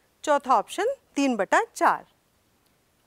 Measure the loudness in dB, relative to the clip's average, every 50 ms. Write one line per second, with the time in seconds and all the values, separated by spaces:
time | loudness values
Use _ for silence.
0 | _ _ _ _ -2 -2 0 0 2 2 0 0 0 -2 -6 -4 -4 -4 -4 -6
1 | _ _ _ -2 -2 0 0 -2 -2 0 0 0 0 -2 _ -2 0 0 0 0
2 | -6 _ _ _ _ _ _ _ _ _ _ _ _ _ _ _ _ _ _ _
3 | _